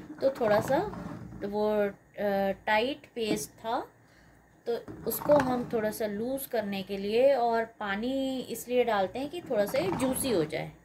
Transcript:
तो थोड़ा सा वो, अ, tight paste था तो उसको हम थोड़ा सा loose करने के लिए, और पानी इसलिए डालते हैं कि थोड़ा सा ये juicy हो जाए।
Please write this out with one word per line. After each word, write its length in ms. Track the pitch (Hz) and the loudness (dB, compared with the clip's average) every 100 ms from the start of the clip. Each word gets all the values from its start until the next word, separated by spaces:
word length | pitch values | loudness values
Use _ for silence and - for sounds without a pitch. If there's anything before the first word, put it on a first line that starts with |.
| - 302 | -16 -2
तो 80 | 269 | 0
थोड़ा 280 | 269 226 208 | 2 4 4
सा 160 | 220 277 415 359 - - - - | 4 2 0 -4 -10 -12 -14 -10
वो, 240 | 202 208 214 | -4 0 2
अ, 840 | 214 202 196 _ - 202 196 196 196 - | 2 2 -2 _ -4 0 2 0 -2 0
tight 400 | 214 247 294 - 240 | 2 2 -2 -10 -6
paste 360 | 220 208 - - | -2 -2 -4 -10
था 280 | 226 254 427 _ _ - - - _ _ - | -4 -4 -4 _ _ -20 -20 -20 _ _ -6
तो 80 | 233 - - 226 | -6 -6 -10 -6
उसको 280 | 226 - 294 | -2 4 4
हम 300 | 254 247 247 | 4 0 -2
थोड़ा 180 | 233 214 | -2 -2
सा 140 | 214 214 | -2 -4
loose 400 | 202 240 269 - | -2 -4 -4 -4
करने 320 | 233 208 202 | -4 -2 -4
के 140 | 190 196 | -6 -6
लिए, 360 | 202 226 269 269 | 0 4 6 6
और 300 | 233 226 226 - | 2 2 -2 -4
पानी 600 | 208 202 240 269 269 262 | -4 -2 -2 -2 -2 -4
इसलिए 420 | - 226 - 247 233 | -6 -8 0 2 4
डालते 340 | 208 185 240 | 2 0 -2
हैं 100 | 285 | -6
कि 120 | 349 | -8
थोड़ा 220 | - 233 - | -2 0 0
सा 140 | 262 | 0
ये 120 | 370 330 | 0 0
juicy 340 | 262 254 269 | 0 0 0
हो 120 | 196 156 | 2 2
जाए। 260 | 147 156 - | -2 -6 -12